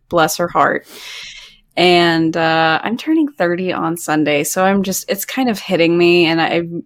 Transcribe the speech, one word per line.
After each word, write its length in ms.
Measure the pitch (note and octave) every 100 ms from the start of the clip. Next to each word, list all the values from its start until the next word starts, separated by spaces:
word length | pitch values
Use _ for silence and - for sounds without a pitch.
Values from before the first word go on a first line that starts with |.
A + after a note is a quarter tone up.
| _
Bless 260 | E3+ D#3+ -
her 140 | E3+
heart. 360 | - C#3+ D3 - - - - - - - _ _ -
And, 580 | F3 F3 E3+ E3 D#3+ E3+
uh, 460 | D#3+ D#3+ D#3+ D#3+
I'm 140 | - A#3+
turning 320 | - D#4+ D4
thirty 400 | - F3 F3 F#3
on 240 | - E3 E3+
Sunday, 480 | - D3+ D3 D3
so 220 | D#3+ - F#3+
I'm 180 | G3
just, 220 | F#3+ F3+ -
it's 140 | G3
kind 240 | - - B3+
of 80 | G3+
hitting 400 | - F3 E3 E3+
me, 280 | F3 F3 E3
and 160 | E3
I, 220 | D#3+ E3 E3+ E3+